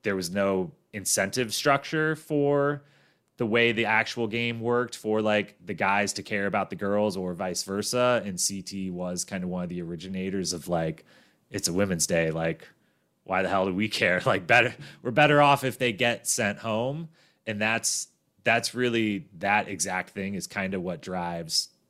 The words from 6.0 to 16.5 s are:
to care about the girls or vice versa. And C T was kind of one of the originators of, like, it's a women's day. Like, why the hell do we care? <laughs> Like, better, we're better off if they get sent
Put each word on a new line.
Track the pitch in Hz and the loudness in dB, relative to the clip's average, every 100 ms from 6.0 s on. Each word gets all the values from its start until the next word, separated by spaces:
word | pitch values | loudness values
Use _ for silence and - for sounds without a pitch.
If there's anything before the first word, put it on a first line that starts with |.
| 101 | 0
to | - | -4
care | - 104 101 | -4 -2 0
about | 101 95 | 0 -2
the | 92 | -4
girls | 101 104 104 95 | 0 2 2 0
or | 90 | -6
vice | 87 92 87 | -4 -4 -4
versa. | - 101 104 123 123 120 | -4 -4 -2 2 4 2
And | 98 90 | 0 -4
C | - 98 | -4 -4
T | 90 98 95 | -8 -8 -6
was | 87 90 90 - | -4 -6 -6 -6
kind | 95 | -6
of | 90 | -4
one | 90 | -4
of | 90 | -4
the | 90 | -6
originators | 85 85 95 95 95 98 87 | -8 -10 -8 -6 -4 -2 -4
of, | 87 80 | -6 -2
like, | 85 82 80 - - _ _ _ | -2 -2 -6 -14 -20 _ _ _
it's | 101 - | -4 -2
a | |
women's | 87 98 87 - | 0 0 0 2
day. | 85 82 | 2 2
Like, | 80 82 80 - _ _ _ _ _ - | 0 -2 -4 -12 _ _ _ _ _ -4
why | 92 | 0
the | 92 | 2
hell | 98 95 | 2 2
do | |
we | 92 110 | 0 -2
care? | - 110 90 | 2 2 4
<laughs> | 131 | 2
Like, | 95 87 | 0 6
better, | 120 120 - - - | 6 6 -2 -18 -8
we're | 123 | -2
better | 120 147 147 | 4 6 8
off | 143 143 | 6 6
if | 131 - | 2 0
they | 123 | -2
get | 98 120 117 - | 2 0 0 -2
sent | - 104 | 0 0